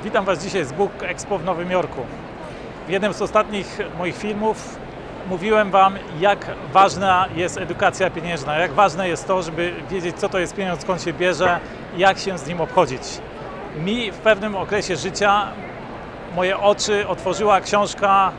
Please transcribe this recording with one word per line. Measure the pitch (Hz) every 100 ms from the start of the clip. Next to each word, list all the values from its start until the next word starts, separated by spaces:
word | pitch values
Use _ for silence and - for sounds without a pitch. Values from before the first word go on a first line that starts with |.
Witam | 214 214 196
Was | 175
dzisiaj | 185 190 139
z |
Book | 139 196 -
Expo | 156 175 - 196
w |
Nowym | 165 170 175
Jorku. | 185 151 - 120 - - - - - - - -
W |
jednym | 185 208
z | 175
ostatnich | 202 214 214 208 180 - 196 165
moich | 175 -
filmów | 208 208 214 214 - - - - - - 190
mówiłem | 180 196 214 202
Wam, | 196 190 196 - 160
jak | 196 196 - - 170
ważna | 185 196 147 190 180 185 160
jest | 175 -
edukacja | 170 175 196 - 185
pieniężna, | 175 165 165 139 151
jak | 175
ważne | 139 - 156 185
jest | 165 -
to, | 185
żeby | 165 160 175 175 139
wiedzieć, | 190 175 165
co | 202
to | 196
jest | 170 -
pieniądz, | 190 165
skąd | - 175
się | 175
bierze, | 143 180 165 180 170 - - - 180
jak | 190 185
się | - 180
z | 139
nim | 175
obchodzić. | 160 - 156 127 - - - - - - - 156
Mi | 170 233 226
w | 180
pewnym | 220 202 214 196
okresie | 156 208 - 165
życia | 160 151 202 202 156 - - - - - - - - 175
moje | 185 190
oczy | 202 208 - 208 208
otworzyła | 180 190 175 208 190
książka | - 208 202 - 202 196 190